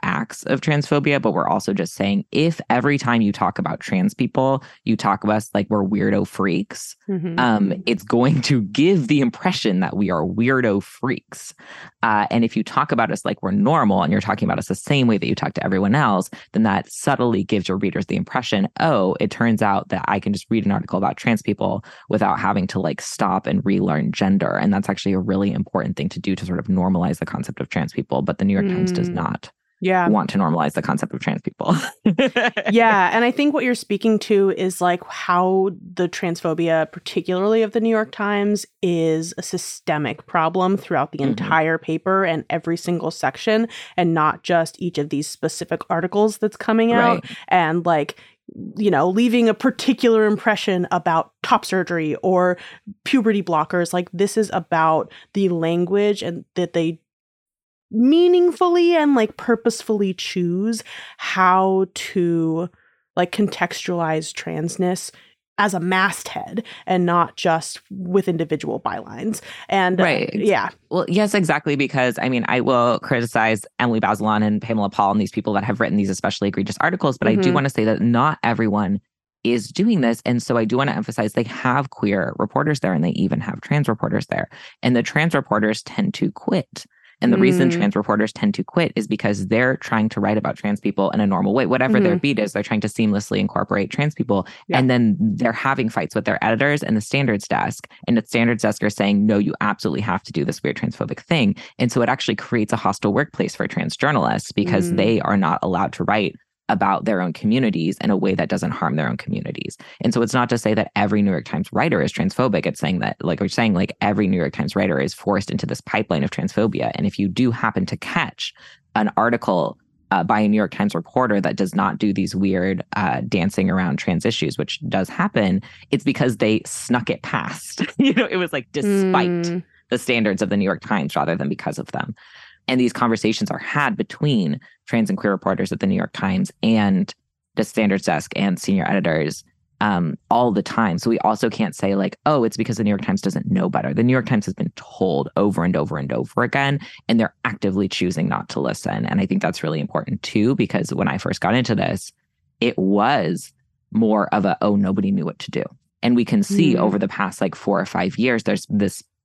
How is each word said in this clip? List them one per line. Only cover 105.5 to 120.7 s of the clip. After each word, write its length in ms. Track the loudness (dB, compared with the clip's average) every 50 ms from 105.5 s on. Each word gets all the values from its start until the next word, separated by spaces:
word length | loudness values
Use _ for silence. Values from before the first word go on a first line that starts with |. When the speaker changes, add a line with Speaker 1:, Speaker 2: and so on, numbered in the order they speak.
| 0 0
Speaker 1:
allowed 320 | 0 0 0 0 -2 -2 -4
to 100 | -4 -2
write 320 | 0 0 0 0 -2 -4 -8 _ _ _ _ _ -2
about 360 | 0 0 2 0 0 0 0
their 160 | 0 0 0
own 120 | 0 -2 -4
communities 640 | -2 0 0 2 2 2 0 0 0 -2 -2 -2 -2
in 100 | -2 0
a 60 | 0
way 180 | 2 2 0 0
that 140 | 0 0 0
doesn't 240 | -2 -2 -2 -4 -4
harm 240 | -2 -2 -2 -2
their 120 | 0 -2 -2
own 80 | -4
communities. 600 | -6 -6 -6 -6 -6 -6 -8 -10 -10 -10 -12 -14 -16 -20 -20 -10 -4 -2
And 100 | 0 0
so 100 | 2 0
it's 120 | 2 2
not 140 | 0 2 2
to 80 | 0 0
say 160 | 0 0 0
that 160 | 0 0 -2 0
every 260 | 0 0 2 2 2 2
New 80 | 2
York 140 | 0 -2 -4
Times 220 | -4 -6 -6 -4 -2 0
writer 300 | 0 0 2 2 2 0
is 100 | 0 -2
transphobic. 540 | -2 -2 -2 0 0 0 2 2 0 -2
It's 140 | -2 -4 -2
saying 180 | -2 -2 -2 -2
that, 160 | -2 -4 -4 -4
like 200 | -4 -4 -2 -2
we're 80 | -2 -2
saying, 260 | 0 0 2 2 2
like, 220 | 2 0 -2 -2 -2
every 260 | -2 0 0 0 0
New 100 | 0 0
York 160 | 0 0 -2 -2
Times 240 | -4 -4 -2 -2
writer 240 | 0 0 0 0 0
is 140 | -2 -4 -4
forced 360 | -6 -4 -2 -2 -2 -2 -4
into 160 | -6 -6 -4
this 140 | -4 -6 -6
pipeline 440 | -6 -4 -2 -2 -2 0 0 0 -2
of 60 | -2
transphobia. 600 | -4 -4 -4 -2 0 0 0 0 0 -2 -4 -4 -4
And 120 | -2 -2
if 120 | -2 -2 -2
you 100 | -2 -2
do 220 | 0 0 0 0
happen 360 | 0 0 -2 -2 -2 -2 -4
to 100 | -4 -6
catch 560 | -8 -8 -4 -2 -2 -2 -2 -4 -10 -12 -12 -12 _ -20 -20 -20 -20 _ _ -2
an 160 | 0 0 0 2
article, 600 | 2 2 2 2 0 0 0 2 2 0 -2 -4 _ _ _ _ _ _ -2
uh, 140 | 0 0 2
by 160 | 2 2 2
a 80 | 4 4
New 80 | 4
York 160 | 2 2 0